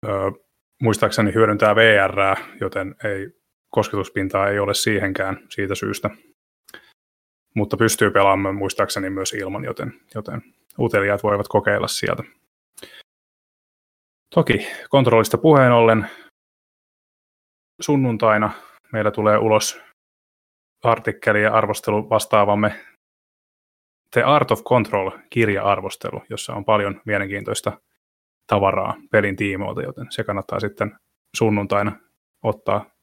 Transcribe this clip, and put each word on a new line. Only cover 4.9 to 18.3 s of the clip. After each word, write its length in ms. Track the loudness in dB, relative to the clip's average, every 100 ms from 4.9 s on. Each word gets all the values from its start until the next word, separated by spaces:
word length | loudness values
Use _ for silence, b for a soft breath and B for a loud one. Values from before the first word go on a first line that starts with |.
| 0 -2 -4 -6 -6 _
siitä 260 | -8 -6
syystä. 360 | -4 -6 -6 -8 -8 _ _ _ _ _ B B _ _ _ _ _ _
Mutta 220 | -4 -2 2
pystyy 340 | 2 4 2
pelaamaan 440 | 4 4 4 0
muistaakseni 560 | -4 -6 -2 -4 -2 -6
myös 220 | -6 -6
ilman, 320 | -6 -8 -8
joten, 360 | -8 -8 -10 -12 _
joten 280 | -12 -10 -10 -12 _ _ -4
uteliaat 440 | 0 2 0 0
voivat 260 | 0 0 0
kokeilla 400 | 0 2 -2 -2
sieltä. 340 | -4 -4 -4 -8 _ _ _ _ -20 B B -20 _ _ _ _ _ _ _ _ _ _ _ _
Toki 320 | -2 0 0 B B B
kontrollista 500 | 2 4 4 4 2
puheen 340 | 4 6 6
ollen 380 | 6 6 4 0 B B _ _ _ _ _ _ _ _ _ _ _ _ _ _ _
sunnuntaina 720 | 0 2 2 2 2